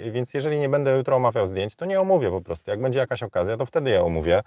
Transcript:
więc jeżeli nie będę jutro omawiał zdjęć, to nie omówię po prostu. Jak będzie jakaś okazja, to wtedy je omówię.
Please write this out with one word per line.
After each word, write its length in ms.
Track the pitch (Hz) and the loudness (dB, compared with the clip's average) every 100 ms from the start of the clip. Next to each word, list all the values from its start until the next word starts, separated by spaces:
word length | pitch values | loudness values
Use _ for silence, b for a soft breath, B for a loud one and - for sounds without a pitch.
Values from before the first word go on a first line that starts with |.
| 110 | -8
więc 220 | 117 120 | -6 -4
jeżeli 260 | 147 151 151 | -4 -4 -2
nie 100 | 143 | 0
będę 280 | 143 135 131 | 0 2 0
jutro 180 | 127 131 | 2 2
omawiał 320 | 123 113 95 | 2 0 -2
zdjęć, 280 | 95 104 - | -2 -4 -6
to 100 | 180 | -4
nie 140 | 190 | 0
omówię 300 | 190 185 110 | 2 2 2
po 100 | 92 | -2
prostu. 300 | 90 85 - | -6 -10 -6
Jak 100 | 104 | -4
będzie 180 | 131 127 | -2 0
jakaś 240 | 127 120 | -2 -4
okazja, 340 | 107 92 90 113 | -4 -2 -2 -2
to 80 | 135 | -2
wtedy 240 | 170 139 | -2 2
je 140 | 98 | 2
omówię. 400 | 87 82 80 92 | 2 0 2 2